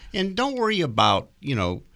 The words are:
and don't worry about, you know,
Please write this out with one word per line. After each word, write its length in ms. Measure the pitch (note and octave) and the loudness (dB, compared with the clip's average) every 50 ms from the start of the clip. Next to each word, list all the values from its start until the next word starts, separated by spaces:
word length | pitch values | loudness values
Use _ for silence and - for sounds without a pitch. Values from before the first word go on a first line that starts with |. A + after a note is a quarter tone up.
| - - - | -18 -10 -4
and 220 | D#3+ F#3 G3 F#3 | -4 -4 -2 -2
don't 200 | A#3 B3+ C#4+ C4+ | -2 -2 -2 0
worry 260 | B3 A3+ G#3+ G#3+ F#3 | 0 0 0 0 0
about, 480 | E3 C3 A2 A2+ G#2+ G#2 G2 F#2+ - - _ _ | -2 -2 2 2 4 4 4 2 -2 -6 _ _
you 120 | - C3+ C3+ | -6 -4 -2
know, 280 | G#2+ F#2 F2 F2+ - - - _ | 0 0 0 -2 -4 -10 -18 _